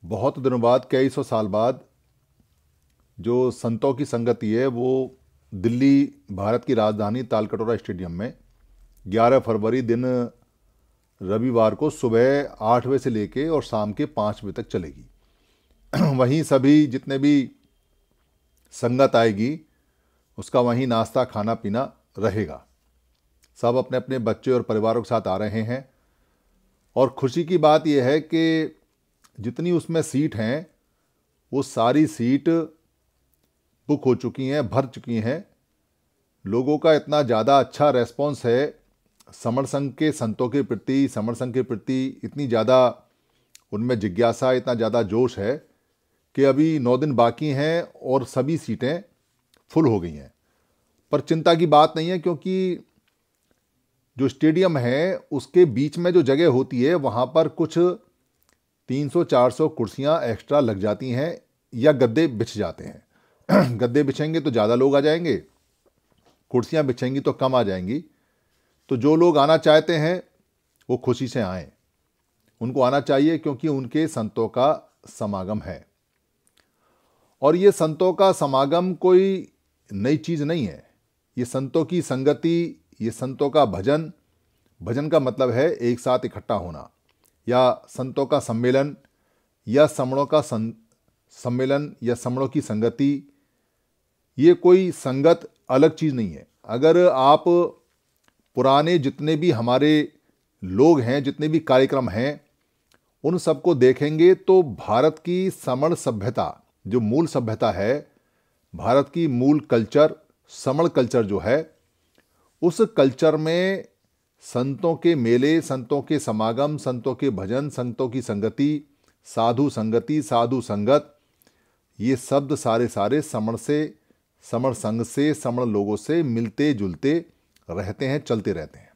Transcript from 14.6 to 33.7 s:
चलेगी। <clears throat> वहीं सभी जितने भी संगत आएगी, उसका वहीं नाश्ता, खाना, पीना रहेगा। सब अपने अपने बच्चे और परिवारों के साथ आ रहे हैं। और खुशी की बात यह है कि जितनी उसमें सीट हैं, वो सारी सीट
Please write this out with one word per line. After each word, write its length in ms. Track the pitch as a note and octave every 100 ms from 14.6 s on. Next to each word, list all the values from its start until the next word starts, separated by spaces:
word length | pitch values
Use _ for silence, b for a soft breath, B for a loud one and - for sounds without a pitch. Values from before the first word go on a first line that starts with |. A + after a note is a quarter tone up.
| A2
चलेगी। 380 | A2 D#2+ C#2 - _ _ _ _ _ _ _ _
<clears throat> 240 | - E3+ C3
वहीं 260 | B2+ D3
सभी 440 | - C3+ C3 D3+ D3+
जितने 300 | B2+ C#3 C3+
भी 340 | C#3+ D3 B2 _ _ _ _ _ _ _ _ _ _ _ _
संगत 440 | - A#2+ B2+ C3+ A#2+
आएगी, 440 | A#2 G2 A#2 D#3 _ _ _ _ _ _ _ -
उसका 240 | G2+ C3
वहीं 260 | B2 A#2+ C3
नाश्ता, 360 | A#2 G#2+ C3+
खाना, 300 | A#2+ A2 G#2
पीना 400 | A2+ G#2 A2 C3+ _ _ -
रहेगा। 460 | A2 G#2 F2+ B1+ _ _ _ _ _ _ _ _ _ _
सब 140 | A#2 B2
अपने 220 | B2+ B2+
अपने 220 | B2 C3
बच्चे 320 | A2+ A2+ -
और 100 | B2
परिवारों 400 | - A2 A2 A2+
के 80 | A2
साथ 180 | A2+ G2
आ 100 | F#2
रहे 240 | G#2+ A2
हैं। 280 | A2 B2+ C#3+ _ _ _ _ _ _ _ _ _ _ -
और 140 | B2+
खुशी 340 | - C3+ E3+
की 140 | D#3+ F3
बात 300 | D3+ D#3 D#3
यह 180 | C#3+ B2
है 140 | D3+
कि 560 | D#3 E3 D#3+ D#3+ D#3 _ _ _ _ _ _ -
जितनी 320 | G#2+ B2 E3+
उसमें 300 | F3 - E3
सीट 340 | - C3 D3+ G#2
हैं, 320 | G#2+ C#3 - _ _ _ _ _ _ _ _
वो 80 | C3
सारी 460 | C3 - A#2 C#3 D#3
सीट 420 | - A#2 C#3 D3+ E3 D#3 _ _ _ _ _ _ _ _ _ _